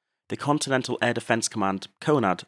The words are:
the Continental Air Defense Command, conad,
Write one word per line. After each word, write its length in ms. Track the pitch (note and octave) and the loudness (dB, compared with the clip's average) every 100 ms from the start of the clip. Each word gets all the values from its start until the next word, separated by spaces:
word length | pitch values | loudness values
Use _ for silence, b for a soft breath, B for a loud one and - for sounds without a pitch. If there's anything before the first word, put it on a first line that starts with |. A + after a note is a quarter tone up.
| _ _ - | _ _ -10
the 80 | G2 | -4
Continental 600 | C#3+ D3 C#3+ C3 B2 A#2+ | 0 0 2 0 0 -2
Air 100 | A#2+ | 0
Defense 340 | A#2 - A2+ - | 0 0 0 0
Command, 420 | A2+ G2 G2 - _ | 0 0 -2 -6 _
conad, 440 | - D3+ G#2 F2+ | 0 2 4 0